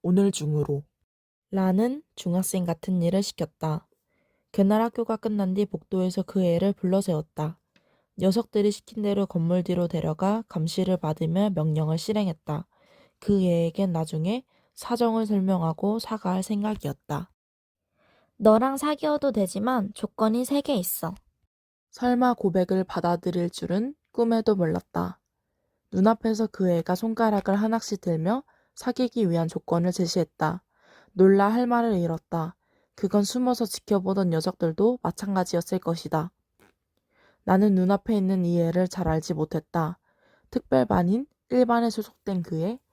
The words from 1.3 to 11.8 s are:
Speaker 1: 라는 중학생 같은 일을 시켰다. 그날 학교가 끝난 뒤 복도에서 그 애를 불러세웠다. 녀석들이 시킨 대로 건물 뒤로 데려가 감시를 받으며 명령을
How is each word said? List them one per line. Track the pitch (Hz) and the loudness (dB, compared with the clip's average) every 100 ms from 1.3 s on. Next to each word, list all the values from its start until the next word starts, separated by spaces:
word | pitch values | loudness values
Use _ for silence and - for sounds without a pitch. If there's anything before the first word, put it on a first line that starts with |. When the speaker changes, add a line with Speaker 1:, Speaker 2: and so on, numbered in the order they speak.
| _ - | _ -6
Speaker 1:
라는 | 196 185 185 233 285 - - | 0 2 2 2 -2 -12 -10
중학생 | 180 175 185 185 | -2 -2 0 -2
같은 | 175 165 - 185 | -2 -4 -2 0
일을 | 170 196 | 2 0
시켰다. | 202 - 160 - 156 156 - _ _ _ _ _ _ | -2 -4 -8 -6 -4 -4 -8 _ _ _ _ _ _
그날 | - 196 214 | 0 2 4
학교가 | 233 233 233 220 | 0 -2 -4 -2
끝난 | 220 208 190 | -2 -2 -2
뒤 | 190 208 | 0 -2
복도에서 | 156 - 190 185 180 | -4 -4 -2 -2 -2
그 | 180 196 | -4 0
애를 | 180 170 190 | 2 2 0
불러세웠다. | 196 185 185 196 156 156 - 151 - _ _ _ _ _ - | 0 0 0 0 -2 -4 -6 -6 -6 _ _ _ _ _ -2
녀석들이 | 190 190 240 208 208 | 0 0 0 0 0
시킨 | 208 - - | 0 -8 -6
대로 | 208 202 190 | -2 0 0
건물 | 175 165 180 | 0 0 0
뒤로 | 175 180 170 | 0 0 0
데려가 | 170 160 156 190 214 226 | -2 -4 -2 0 -2 -4
감시를 | 180 160 - 185 185 | -4 -4 -2 0 0
받으며 | 156 156 160 170 208 | -2 -2 -2 0 0
명령을 | 175 156 156 | 0 0 0